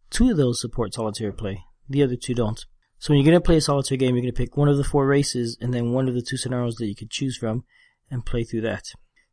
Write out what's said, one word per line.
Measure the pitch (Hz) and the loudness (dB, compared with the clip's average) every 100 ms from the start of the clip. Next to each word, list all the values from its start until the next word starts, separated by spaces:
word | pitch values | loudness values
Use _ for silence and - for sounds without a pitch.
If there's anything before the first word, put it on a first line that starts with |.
| - | -4
Two | - 247 | 2 4
of | 165 | 4
those | 127 120 | 2 0
support | 117 123 104 | -4 -4 -6
solitary | 123 107 101 104 | -4 -6 -4 -6
play. | - 104 95 - _ - | -6 -8 -8 -12 _ -4
The | 139 | 0
other | 135 123 | 0 0
two | - | -4
don't. | 120 110 110 - _ _ - | -2 -2 -4 -12 _ _ -8
So | - | 2
when | 143 | 4
you're | 143 | 6
gonna | 175 | 6
play | 175 120 | 6 4
a | |
solitary | 113 139 135 131 | 2 0 0 0
game, | 127 | 2
you're | 123 | 2
gonna | 123 | 0
pick | 123 123 - | -2 -2 2
one | 143 | 2
of | 139 | 2
the | |
four | 139 147 135 | 2 2 4
races | 143 139 123 117 120 | 4 2 -2 -4 -4
and | 123 | -4
then | 123 120 | -2 0
one | 127 131 | 0 0
of | |
the | 123 | -2
two | 120 131 | -4 -6
scenarios | 127 123 120 113 | -4 -2 -4 -4
that | 110 | -6
you | |
could | 101 110 | -8 -10
choose | - 135 117 | -6 -6 -4
from | 113 117 - _ _ _ - | -4 -4 -6 _ _ _ -10
and | 123 - | -8 -2
play | 120 | -2
through | 117 113 | -2 -4
that. | 110 95 - - _ _ _ | -4 -6 -10 -20 _ _ _